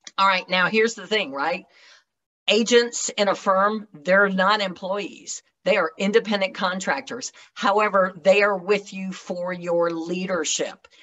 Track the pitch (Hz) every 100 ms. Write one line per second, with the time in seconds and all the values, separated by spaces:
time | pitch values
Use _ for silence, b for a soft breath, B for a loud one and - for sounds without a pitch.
0 | - - 196 185 175 185 175 220 226 220
1 | 180 214 160 135 151 185 185 b b b
2 | b _ _ _ - 208 226 240 240 -
3 | - - 202 170 196 190 202 214 202 151
4 | 147 190 202 190 190 214 196 170 185 202
5 | 180 - - - _ _ - 208 165 -
6 | 196 214 220 208 190 - 190 185 185 139
7 | 135 123 - B B - 220 202 214 190
8 | 185 190 190 190 208 196 175 202 202 190
9 | 190 180 - 180 180 180 175 170 170 165
10 | 165 185 180 180 147 - 131 80 _ B